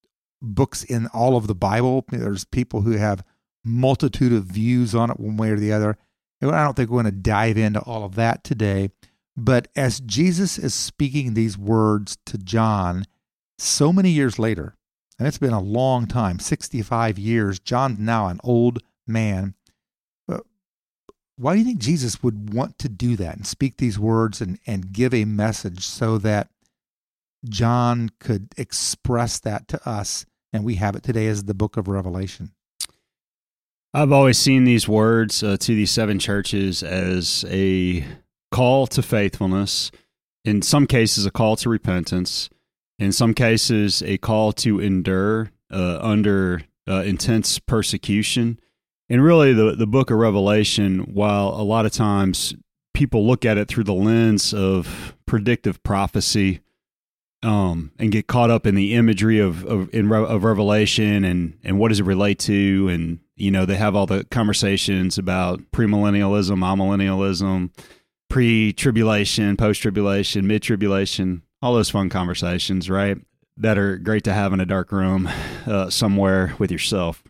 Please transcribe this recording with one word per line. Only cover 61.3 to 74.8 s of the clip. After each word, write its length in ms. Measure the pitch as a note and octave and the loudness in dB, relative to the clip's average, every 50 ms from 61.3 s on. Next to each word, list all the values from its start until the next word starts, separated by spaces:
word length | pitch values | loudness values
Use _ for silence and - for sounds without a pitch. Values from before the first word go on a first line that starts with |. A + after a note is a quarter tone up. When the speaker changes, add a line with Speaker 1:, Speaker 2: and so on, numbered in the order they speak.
| F2 F2 F2 D#2+ D#2 - - | 0 0 -2 -4 -6 -8 -4
Speaker 2:
and 160 | E2 F#2 G2 | -2 0 2
what 120 | A2 A2+ | 2 4
does 100 | A2 G2+ | 2 2
it 60 | G2 | 2
relate 320 | F#2 F#2+ F#2 G2+ G#2 G2 - | 2 2 2 2 2 0 0
to, 480 | - - G#2 G2 G2 G2 F#2+ F#2+ G2 F#2+ | 0 0 2 2 4 4 2 2 2 0
and, 320 | F2+ E2 E2 E2 E2 E2+ _ _ _ | 0 -2 -2 -4 -6 -8 _ _ _
you 140 | - G2+ G2 | -4 -2 0
know, 160 | G2 F#2+ F#2 | 2 2 2
they 100 | F#2 G2 | 0 0
have 180 | F#2+ A2 G#2+ F#2 | 0 0 0 0
all 120 | G#2 G2 | 0 0
the 180 | E2+ F#2+ G2 - | 0 0 -2 -4
conversations 920 | - - B2 A2 G#2 G2+ - - G2 G2 F#2+ - - G2 F#2 F#2 F#2 - - | -2 -2 0 0 0 0 0 0 0 0 0 0 0 0 0 0 -2 -2 -4
about 420 | F#2+ F#2 F#2 F#2 F2+ F2+ F2+ - - _ | -4 -2 -2 -2 -2 -2 -4 -6 -8 _
premillennialism, 840 | - - A#2 G#2 G#2 G#2 G#2 G#2 G2+ G2+ G2+ G2 G2+ G#2 F#2+ F2+ G2+ | -2 0 0 2 2 2 2 2 2 2 2 2 2 0 0 0 0
amillennialism, 1120 | F#2 F#2 F#2 G2 G2 G2 F#2+ G2+ G2 G2 F#2+ F#2+ F#2+ G2 G2 F#2+ E2 G2 G2 F#2+ F#2 F2+ F2 - - - - - _ _ _ _ _ _ - | 0 0 0 0 0 0 0 0 0 0 0 0 0 0 -2 -2 -2 -2 -2 -2 -2 -4 -6 -8 -14 -20 -20 -20 _ _ _ _ _ _ -4
pre-tribulation, 1300 | - C3 A#2+ A#2 A2+ A2 A2 G#2+ G2 - - C#3 A2 A2+ A2+ A2 G#2+ G#2 G2+ - - - G#2+ G2+ G2+ | 0 2 2 4 4 4 2 2 0 0 0 0 2 2 2 2 2 2 0 0 0 0 0 0 2
post-tribulation, 920 | - A2+ G#2+ G2+ - - A2 F#2+ G#2 G2+ G2+ G2 G2+ F#2+ - - G#2 F#2+ | 2 2 2 0 0 -2 -2 0 0 0 0 0 0 0 -2 -2 0 0
mid-tribulation, 920 | G2 G#2+ G#2 - - A2+ F#2+ G#2 G2+ G2 G2 G2 F#2+ - - F#2+ F#2 F2+ E2+ - _ _ _ - | 0 0 0 0 -2 -2 0 0 0 0 0 0 -2 -2 -2 -2 -2 -4 -6 -10 _ _ _ -2
all 100 | B2 B2 | 0 2
those 160 | A#2 G#2 - | 2 2 2
fun 220 | - G2+ F#2+ F2 | 0 -2 -2 0
conversations, 800 | - F#2+ F2+ F2 F2 - - F2 F2 F2+ - - F#2+ F#2+ F2+ F#2+ | -2 -2 -2 -4 -4 -4 -4 -4 -4 -4 -2 -2 -2 -2 -2 -2
right, 260 | F#2+ G2 G2+ G2+ G2 - - _ _ _ _ _ _ | -2 0 0 0 -2 -4 -8 _ _ _ _ _ _
that 220 | - A2 A2 G#2+ G2+ | -4 -2 0 2 2
are 180 | G2 G2+ F#2+ | 0 0 -2
great 260 | F#2 F2 G#2 G#2+ G#2 - | -4 -2 -2 -2 0 0
to 100 | A2 F#2+ | 0 0
have 180 | G#2 G2+ G2 G2 | 0 0 0 0
in 80 | F#2 | 0
a 60 | F#2 | 0
dark 260 | F2+ F#2+ F#2+ | 0 -2 -2